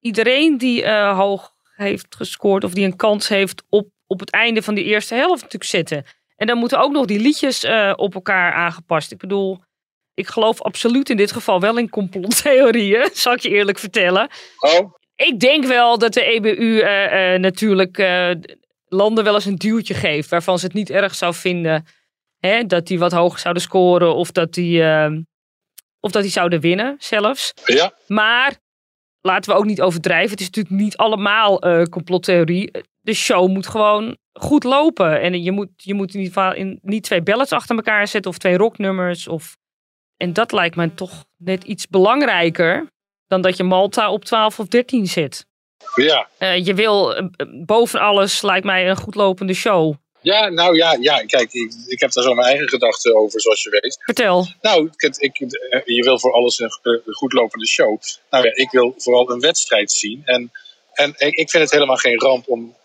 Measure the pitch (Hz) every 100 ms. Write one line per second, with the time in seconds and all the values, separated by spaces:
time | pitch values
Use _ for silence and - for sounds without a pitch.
0 | 233 214 226 262 320 277 254 240 - 214
1 | 202 196 196 196 - _ _ _ 202 202
2 | - - 190 - 208 196 196 180 196 185
3 | 233 208 - 202 190 - - 202 208 _
4 | _ 196 196 196 233 226 - 208 - 208
5 | 208 233 311 339 - 202 - 196 165 151
6 | - _ _ _ 214 240 240 254 269 285
7 | 240 208 233 302 277 254 - 220 202 196
8 | 202 185 185 190 175 - 170 165 170 160
9 | 156 185 190 196 196 185 _ _ _ _
10 | _ - 196 - 220 226 220 - 233 240
11 | 277 226 202 240 - 190 196 233 233 -
12 | 190 190 185 233 302 262 262 226 202 214
13 | 277 - - 247 240 202 202 196 208 226
14 | 180 185 254 - - _ 147 165 190 _
15 | _ _ - 247 247 302 269 247 240 233
16 | 226 233 220 233 214 214 226 220 208 202
17 | 196 190 185 185 185 185 214 190 185 185
18 | 190 180 180 175 175 - _ _ _ 185
19 | 208 220 208 208 202 190 208 226 202 156
20 | 180 151 151 170 170 180 180 196 196 190
21 | 196 - 175 170 185 180 165 156 160 _
22 | _ _ _ _ 185 220 233 175 170 180
23 | 175 175 175 170 - 175 - 190 180 180
24 | 170 156 175 - 165 170 175 170 160 156
25 | 151 156 160 _ _ _ _ - _ _
26 | 208 208 196 175 175 170 165 180 240 285
27 | - 214 208 269 - - - 403 - _
28 | _ 208 214 240 269 - _ _ _ _
29 | _ _ 185 185 196 196 214 202 185 170
30 | 160 165 190 202 185 - 190 196 208 -
31 | 214 214 202 208 214 190 180 170 170 -
32 | - 180 180 180 165 175 208 - - _
33 | - 220 - 202 185 190 185 220 214 208
34 | 220 - _ - - 285 247 269 311 -
35 | 175 156 160 180 175 196 196 _ 190 202
36 | 196 202 185 185 190 - 196 - 185 214
37 | 190 190 170 220 269 - - 233 220 214
38 | 202 214 190 175 190 180 220 226 202 190
39 | 180 175 - 165 - - _ _ _ _
40 | _ _ 180 170 233 214 170 170 170 170
41 | 185 - - _ 175 190 - 202 - 190
42 | 190 254 285 190 170 160 165 190 320 _
43 | _ _ _ 190 185 185 185 185 196 202
44 | 214 202 - 226 214 214 208 240 247 254
45 | 190 - 147 - - _ _ _ - -
46 | 143 143 107 _ 190 180 180 190 220 208
47 | 160 - 185 185 147 123 165 214 233 -
48 | 208 202 196 - 208 185 190 185 185 185
49 | - 202 196 185 196 185 - 190 160 147
50 | _ _ - 208 214 170 175 165 165 147
51 | 131 139 110 139 117 123 113 117 123 127
52 | 135 123 123 120 123 139 151 131 120 107
53 | 120 110 107 110 113 107 - 104 117 -
54 | - 233 226 180 180 - 214 190 160 _
55 | 151 135 143 - 254 - - 127 127 120
56 | 120 127 127 120 120 - 113 - - 117
57 | 113 107 135 131 117 113 110 - 127 107
58 | - - _ 135 123 - 131 127 120 123
59 | - 123 123 123 143 170 - 113 104 -
60 | - 120 147 123 120 - - _ _ -
61 | 147 143 143 156 156 170 151 147 143 127
62 | 127 117 135 127 123 120 117 _